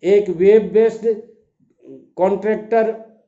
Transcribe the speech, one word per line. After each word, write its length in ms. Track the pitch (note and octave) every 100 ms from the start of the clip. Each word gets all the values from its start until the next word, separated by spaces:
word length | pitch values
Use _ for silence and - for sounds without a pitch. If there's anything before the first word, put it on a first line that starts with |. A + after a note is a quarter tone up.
एक 240 | E3 G3+ G3
वेब 400 | E3 F#3+ G#3+ F#3+
बेस्ड 340 | F#3+ A3+ - A3 G#3+ - _ _ _ _ _ B2+ C3+ _ -
कॉन्ट्रैक्टर 800 | F#3 G3 G3+ G#3+ - A3+ A3 - - _